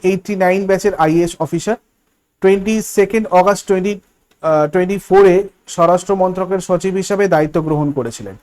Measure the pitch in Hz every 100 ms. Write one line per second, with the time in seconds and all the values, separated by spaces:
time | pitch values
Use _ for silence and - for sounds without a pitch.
0 | 185 190 196 196 185 190 190 190 208 180
1 | 160 165 170 - 160 170 208 233 _ _
2 | _ _ _ _ 190 196 190 220 - -
3 | 196 226 214 180 185 196 - 190 196 208
4 | _ _ _ _ 160 156 151 180 180 196
5 | - 190 196 180 196 _ - - 170 180
6 | 180 196 185 180 180 190 175 180 190 190
7 | 185 202 196 170 151 170 156 151 147 139
8 | 120 - 101 104